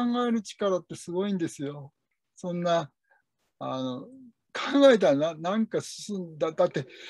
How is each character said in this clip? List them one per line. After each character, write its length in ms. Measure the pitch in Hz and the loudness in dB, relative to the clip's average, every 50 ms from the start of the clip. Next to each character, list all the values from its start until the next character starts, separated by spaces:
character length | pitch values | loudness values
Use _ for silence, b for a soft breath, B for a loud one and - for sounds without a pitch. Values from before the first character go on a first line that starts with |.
| 247 240 240 247 247 | 0 0 0 0 0
え 40 | 240 | 0
る 100 | 226 226 | 0 -2
力 380 | 196 - - - 208 196 185 170 | -2 -6 -6 -2 0 0 0 0
っ 60 | - | -2
て 100 | - - | -8 -14
す 140 | - - 175 | -12 -10 -6
ご 180 | 170 185 202 202 | -4 -2 0 0
い 40 | |
ん 60 | 196 175 | 0 -2
で 80 | 165 | -2
す 160 | 151 - - | -4 -4 -6
よ。 300 | 139 143 143 143 135 - _ _ _ _ _ _ _ _ _ | -8 -8 -8 -10 -14 -18 _ _ _ _ _ _ _ _ _
そ 200 | - - 180 175 | -10 -8 -6 -4
ん 80 | 175 | -2
な、 280 | 175 175 170 170 151 - _ _ _ _ _ _ _ _ _ _ _ _ _ _ | 0 2 2 2 0 -4 _ _ _ _ _ _ _ _ _ _ _ _ _ _
あ 240 | 135 131 131 131 | -8 -6 -6 -4
の、 180 | 131 127 123 131 - - 262 269 254 240 _ _ _ _ | -4 -6 -6 -8 -10 -14 -18 -20 -20 -20 _ _ _ _
考 380 | - - - 262 277 285 277 269 | -10 -8 -4 0 4 8 8 8
え 80 | 240 190 | 8 8
た 120 | 196 156 | 6 4
ら 240 | 139 139 151 170 160 | 4 4 0 -2 -2
な-、 0 | |
な 220 | 156 165 180 208 226 | -4 -4 -2 0 0
ん 80 | 220 | -2
か 140 | - - 147 | -2 -2 -4
進 340 | - - - - - 214 202 | -6 -6 -12 -14 -10 -10 -8
ん 220 | 190 175 165 160 151 | -8 -8 -10 -4 -4
だ。 140 | 165 160 | -4 -2
だ 120 | 160 - 180 | 2 2 2
っ 40 | 175 | 2
て、 160 | - 156 131 B B B B | 2 -4 -6 B B B B